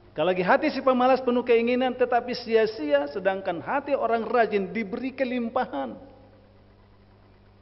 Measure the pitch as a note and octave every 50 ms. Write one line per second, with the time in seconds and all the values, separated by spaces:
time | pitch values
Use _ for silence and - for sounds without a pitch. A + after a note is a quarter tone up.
0 | - - - - D3+ F3 F#3 F3+ F3+ F3+ A#3+ C4+ C#4 D4+ - C4 - C4 B3+ B3
1 | B3 B3+ C4+ B3+ C4 B3+ A#3+ B3 A#3 A#3+ A#3+ A#3 A#3 A#3 B3 B3 C4 B3+ A#3+ -
2 | B3 A#3+ B3 A#3 A#3+ B3 B3 - - A3 A3+ A3 A3 G#3+ A3 - D4+ D4 C#4+ C#4+
3 | C#4+ C#4+ - G#3 F3+ F#3+ F#3+ F#3+ F#3+ F3+ F3 E3 C3 D3 F#3 F#3+ F#3 - C#4 A#3+
4 | A3+ A3+ A3+ A#3 A3 A3+ A#3 B3 A3+ G#3+ G#3+ G3+ F#3+ F3+ F3 A3+ A3+ F#3+ F3+ A3+
5 | A#3+ C4 B3+ - C4+ A#3+ B3 B3 A#3 A3+ A3 C4+ A#3+ - - C#4 C4+ A#3+ G3+ -
6 | - - - - - - - - - - - - - _ _ _ - _ _ _
7 | _ _ - - - - _ _ _ _ _ _